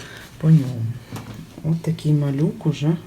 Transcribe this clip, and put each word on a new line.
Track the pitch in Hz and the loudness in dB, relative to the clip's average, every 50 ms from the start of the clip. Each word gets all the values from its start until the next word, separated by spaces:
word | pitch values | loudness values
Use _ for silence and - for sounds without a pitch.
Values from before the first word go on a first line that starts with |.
| - - - - - - - - | -16 -16 -18 -18 -18 -18 -6 0
по | - 156 | 4 6
ньому. | 160 147 131 123 123 113 113 113 - - - - - - - - - - - - - - - | 6 6 6 2 -4 -4 -4 -4 -6 -8 -10 -14 -12 -12 -12 -12 -14 -16 -16 -16 -12 -6 -2
От | 156 165 165 | -2 -2 0
такий | - 160 160 - - 151 151 | 0 -2 -2 0 2 2 2
малюк | 147 143 143 135 139 156 202 220 - - | 4 2 2 2 2 0 0 0 0 -2
уже | 156 135 - 143 156 170 165 - | -2 0 0 2 0 0 0 -4